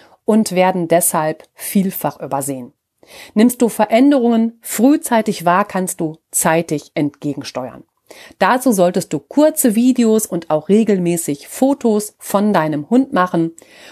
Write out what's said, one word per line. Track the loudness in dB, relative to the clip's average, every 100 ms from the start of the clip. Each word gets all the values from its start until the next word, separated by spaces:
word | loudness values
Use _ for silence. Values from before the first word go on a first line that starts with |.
| -20 _ 0
und | 0 2
werden | 0 0 0 0
deshalb | 0 2 -2 -4 -6 -14
vielfach | -16 -2 0 0 -2 -6 -8
übersehen. | -8 -6 -6 -8 -12 _ _ _ _ -20 -4
Nimmst | 2 2 2
du | 0
Veränderungen | 0 0 4 4 4 2 2 0 -4
frühzeitig | -8 2 4 4 2 0 0 -2 0
wahr, | 2
kannst | 0 -4 -6 -6
du | -8 -8 _
zeitig | -2 0 0 0 -6 -6
entgegensteuern. | -4 -4 -4 -8 -8 -10 -10 -12 -14 -20 _ _ -20 -20 -6
Dazu | -2 0 0
solltest | 0 0 0 -4
du | -8
kurze | -4 0 0 2 0
Videos | 2 2 2 2 0 -2
und | -6 -4
auch | -4 2
regelmäßig | 2 2 0 0 -2 -4 -8 -10
Fotos | -2 0 0 0 -2 -4 -12
von | -4 0 2
deinem | 2 0 -4 0
Hund | 0 2
machen. | 0 0 0 -2 -6 -20 -20 -20